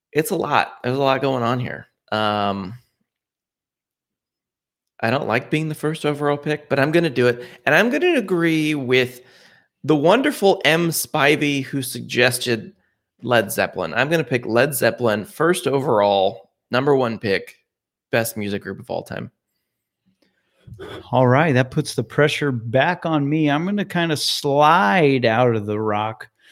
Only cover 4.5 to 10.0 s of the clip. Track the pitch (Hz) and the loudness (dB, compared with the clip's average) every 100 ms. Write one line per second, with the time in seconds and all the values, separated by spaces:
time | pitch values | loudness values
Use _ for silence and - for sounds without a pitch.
4.5 | _ _ _ _ _ 117 131 120 110 - | _ _ _ _ _ -2 -2 -2 -2 -2
5.5 | 156 156 151 151 160 147 143 147 143 151 | -4 -4 -6 -6 -4 -4 -2 -2 -2 -4
6.5 | 151 - 139 139 165 170 131 123 120 - | -6 -2 0 2 2 2 2 2 0 -6
7.5 | - - 156 220 285 359 311 202 180 165 | -6 2 4 4 2 0 0 0 0 2
8.5 | 160 151 151 123 127 123 - - _ _ | 0 0 -2 2 2 2 -4 -20 _ _
9.5 | _ _ _ 139 151 | _ _ _ 0 2